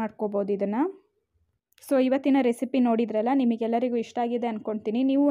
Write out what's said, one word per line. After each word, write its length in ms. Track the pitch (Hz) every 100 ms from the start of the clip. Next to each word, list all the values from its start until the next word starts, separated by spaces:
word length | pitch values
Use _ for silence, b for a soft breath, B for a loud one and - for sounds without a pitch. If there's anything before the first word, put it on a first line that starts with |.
ಮಾಡ್ಕೋಬೋದು 520 | 220 - 214 202 196 196
ಇದನ್ನ. 240 | 202 220 359 - _ _ _ _ _ _ _ _ -
So 100 | 269 262
ಇವತ್ತಿನ 320 | 277 277 269 247
ರೆಸಿಪಿ 320 | 233 247 269 247
ನೋಡಿದ್ರಲ್ಲ, 460 | 226 226 220 233 277
ನಿಮಗೆಲ್ಲರಿಗೂ 560 | 240 226 226 233 254 233
ಇಷ್ಟ 160 | 226 247
ಆಗಿದೆ 220 | 240 240 233
ಅನ್ಕೊಳ್ತೀನಿ. 500 | 214 - 214 214 233 269
ನೀವು 120 | 269 285